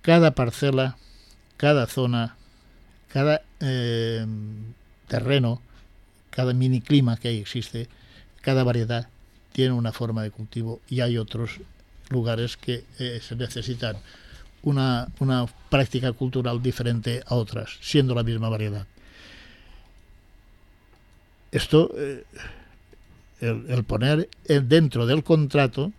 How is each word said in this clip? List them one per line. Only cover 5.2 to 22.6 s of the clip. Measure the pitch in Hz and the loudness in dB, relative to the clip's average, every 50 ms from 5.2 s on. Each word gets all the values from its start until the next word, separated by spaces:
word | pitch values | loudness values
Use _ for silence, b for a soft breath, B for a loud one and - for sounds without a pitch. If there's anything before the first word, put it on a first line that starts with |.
| 113 117 139 143 127 113 117 123 - b b b b b - - - _ _ _ _ _ | 0 0 0 2 2 0 -2 -4 -8 b b b b b -20 -20 -20 _ _ _ _ _
cada | - - 127 127 123 | -4 -2 -2 0 2
miniclima | 127 127 131 127 123 113 - 147 147 135 120 117 | 2 2 2 2 0 2 4 4 4 4 4 0
que | 113 - 120 | 0 -2 -4
ahí | 117 110 | -4 -4
existe, | 101 - - 123 110 - - 117 117 - b b b b b b b b b - | -6 -6 -8 -8 -8 -8 -8 -10 -10 -10 b b b b b b b b b -8
cada | - - 135 131 131 | -2 0 2 2 2
variedad | 123 120 120 113 107 120 117 120 - - - - - _ - _ _ _ | 2 2 0 0 0 -2 -4 -4 -8 -14 -20 -20 -20 _ -20 _ _ _
tiene | - 131 131 127 | 0 0 0 2
una | 120 117 113 107 | 0 -2 -4 -4
forma | - 123 113 110 113 110 | -4 -4 -4 -4 -4 -4
de | 107 | -6
cultivo | 104 - 110 107 - 120 113 113 113 - _ - | -8 -10 -14 -10 -8 -8 -8 -8 -8 -12 _ -6
y | 131 127 | -4 -2
hay | 123 120 120 113 | 0 0 0 -2
otros | 110 - - 113 117 113 - - - - - - - _ - - - - | -4 -6 -6 -6 -6 -6 -8 -12 -18 -20 -20 -20 -20 _ -20 -20 -10 -4
lugares | 131 123 113 117 113 113 120 117 - | -4 -2 -2 -2 -2 -2 -4 -6 -6
que, | - - - 127 120 - - - - | -10 -8 -6 -6 -6 -8 -16 -14 -10
eh, | 131 127 120 113 - | -10 -8 -8 -10 -12
se | - 120 | -10 -8
necesitan | 117 127 113 - 123 110 - 123 120 - 113 107 104 B B B B B B B B B B B _ - | -8 -8 -8 -8 -8 -8 -8 -8 -6 -6 -6 -6 -8 B B B B B B B B B B B _ -2
una, | 151 143 139 131 131 127 120 123 - - - | 0 0 2 2 2 0 0 -2 -6 -6 -4
una | 139 135 131 127 123 117 - - - - | -2 0 0 0 -2 -4 -6 -14 -8 0
práctica | - - 135 - - 131 127 131 117 | 2 2 2 2 0 -2 -2 -2 -4
cultural | - 135 127 123 131 120 123 120 120 120 | -2 -4 -2 -2 -2 -2 -2 -2 -2 -2
diferente | 127 123 - 120 117 120 117 107 123 120 120 - | -2 -2 -2 -2 -2 -2 -2 -2 -4 -4 -6 -4
a | - 120 | -2 -2
otras, | 120 110 101 - 113 107 - - - | -2 -2 -2 -6 -8 -8 -10 -14 -16
siendo | - - - 151 135 131 123 | -12 0 2 2 4 4 2
la | 120 120 | 0 0
misma | 117 117 113 110 113 | -2 -2 -2 -2 -4
variedad. | 113 107 107 104 101 101 98 - _ B B B B B B B B B B B B B B B B B B B B - - _ - - _ _ _ - _ - - _ _ _ - _ _ _ _ _ _ _ _ - _ _ _ _ _ - | -4 -4 -4 -4 -6 -6 -10 -12 _ B B B B B B B B B B B B B B B B B B B B -20 -20 _ -20 -20 _ _ _ -20 _ -20 -20 _ _ _ -20 _ _ _ _ _ _ _ _ -20 _ _ _ _ _ -4
Esto, | - - - - - 151 165 - - | -4 -4 0 4 4 4 4 4 0
eh, | - 143 139 139 123 - - - B B B B B | -6 -8 -8 -8 -12 -14 -20 -20 B B B B B